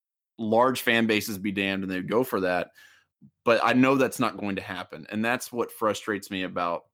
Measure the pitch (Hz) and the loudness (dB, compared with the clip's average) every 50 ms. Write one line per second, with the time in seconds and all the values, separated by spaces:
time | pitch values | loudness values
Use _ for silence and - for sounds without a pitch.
0 | _ _ _ _ _ _ _ - 113 107 113 117 123 131 127 - - 123 117 117 | _ _ _ _ _ _ _ -8 -2 2 4 6 6 4 2 0 0 2 2 4
1 | 113 110 107 104 95 - 104 92 95 104 95 101 98 98 98 98 98 95 92 92 | 4 4 2 0 0 -2 -6 -4 -4 -4 -2 0 -2 0 -2 -2 -4 -4 -4 -6
2 | 90 - 101 120 131 - 120 101 92 90 90 87 87 - _ - - - _ _ | -4 0 0 0 0 0 -2 -2 0 0 0 0 -2 -6 _ -20 -20 -20 _ _
3 | _ _ _ _ - - _ _ _ 120 117 - 82 117 117 127 131 131 139 135 | _ _ _ _ -20 -20 _ _ _ 2 4 4 4 4 4 6 6 6 4 4
4 | 131 110 - - 120 107 95 95 101 101 95 92 98 104 95 90 90 - 78 78 | 2 0 0 -2 -4 -4 -2 -4 -6 -4 -4 -6 -6 -8 -10 -10 -10 -12 -14 -16
5 | 78 - 104 107 110 117 123 123 - - 123 117 113 - - - 113 107 98 - | -12 -8 -4 -2 0 0 -2 -2 -4 -8 -4 -4 -4 -4 -4 -2 0 0 0 0
6 | - - 104 98 - - 101 95 92 87 95 90 87 87 85 - - _ | -2 -4 -4 -4 -4 -6 -6 -4 -4 -4 -4 -4 -2 -2 -4 -4 -8 _